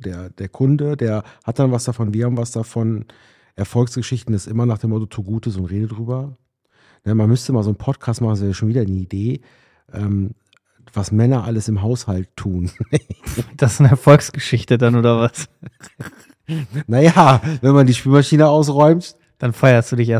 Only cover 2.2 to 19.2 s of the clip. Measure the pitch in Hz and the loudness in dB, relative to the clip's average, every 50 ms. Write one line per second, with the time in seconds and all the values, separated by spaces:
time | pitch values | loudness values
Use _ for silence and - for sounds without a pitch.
2.2 | 120 123 127 117 120 120 - 113 110 - - 117 113 113 110 104 104 _ _ _ | -2 -2 -4 -4 -6 -6 -6 -8 -8 -6 -6 -4 -4 -4 -4 -6 -10 _ _ _
3.2 | _ _ _ _ _ _ _ - 101 - - 120 123 120 - 123 110 - 127 117 | _ _ _ _ _ _ _ -8 -8 -4 0 -2 -2 -2 -2 -8 -8 -6 -8 -8
4.2 | - - 107 95 - - 110 117 120 120 107 98 - 113 110 110 110 - - 110 | -4 -4 -4 -4 -4 -6 -4 -2 -2 -2 -2 -2 -4 -4 -4 -4 -6 -8 -10 -10
5.2 | 95 98 110 110 - 117 95 95 90 85 98 104 110 107 110 110 113 120 127 131 | -8 -6 -6 -6 -6 -6 -6 -6 -6 -6 -6 -6 -6 -6 -8 -10 -8 -8 -8 -8
6.2 | 139 139 127 _ _ _ _ _ _ _ _ _ _ _ _ _ - 104 110 110 | -8 -12 -16 _ _ _ _ _ _ _ _ _ _ _ _ _ -4 -2 0 2
7.2 | 107 107 127 123 - - 131 110 101 107 101 - - 135 143 - - 120 110 - | 4 2 2 0 0 -2 -2 0 0 -2 -4 -4 -4 -6 -6 -6 -6 -6 -4 -4
8.2 | 120 110 107 98 101 98 92 - 110 107 117 131 107 95 95 95 90 - 98 98 | -2 -2 -2 -2 -2 -4 -4 -2 -2 -2 -2 -2 -2 -2 -4 -6 -6 -8 -8 -6
9.2 | 104 123 139 - _ _ _ _ _ _ _ _ _ _ - 104 104 101 104 98 | -4 -4 -6 -8 _ _ _ _ _ _ _ _ _ _ -10 -8 -6 -4 -2 -4
10.2 | 95 113 - _ _ _ _ _ _ _ _ _ _ _ - 107 95 - 107 110 | -4 -6 -8 _ _ _ _ _ _ _ _ _ _ _ -6 -6 -4 0 2 2
11.2 | 117 127 135 120 98 117 113 107 - 113 107 95 101 113 123 120 - 107 92 92 | 4 4 2 0 -2 -4 -6 -6 -4 -4 -4 -2 -2 -2 -4 -4 -4 -6 -6 -6
12.2 | 92 - - - - 98 90 90 87 90 - - - - 147 156 - - - _ | -6 -8 -12 -10 -8 -6 -4 -4 -6 -6 -6 -8 -8 -4 -4 -4 -4 -6 -18 _
13.2 | - - - 117 - - - - 143 113 - - 143 123 143 - - 143 143 135 | -14 -12 -10 -10 -10 -8 -4 0 0 0 4 6 6 6 6 6 6 8 8 6
14.2 | - - - 139 - - 127 117 - - 123 113 120 117 120 117 117 120 117 113 | 6 0 -10 -10 -6 -4 -4 -2 0 0 0 2 2 2 2 4 2 2 2 2
15.2 | 117 117 - - 147 - _ - - - _ _ - - _ - - - - _ | 0 -2 -2 -6 -16 -16 _ -20 -20 -20 _ _ -20 -20 _ -18 -18 -18 -18 _
16.2 | - _ _ _ _ - 160 160 131 - 113 151 - 104 117 131 156 165 - 190 | -20 _ _ _ _ -10 -8 -8 -8 -8 -8 -8 -4 -2 2 4 4 6 6 6
17.2 | 165 135 131 107 110 156 156 120 123 135 139 143 135 127 117 - - 135 139 143 | 6 6 4 4 2 -4 -4 0 2 4 6 6 6 4 4 0 2 4 4 4
18.2 | 139 - 160 147 156 151 147 156 147 147 139 143 147 156 165 175 - - - _ | 4 4 4 4 4 4 4 2 2 0 2 4 4 4 4 2 -2 -10 -18 _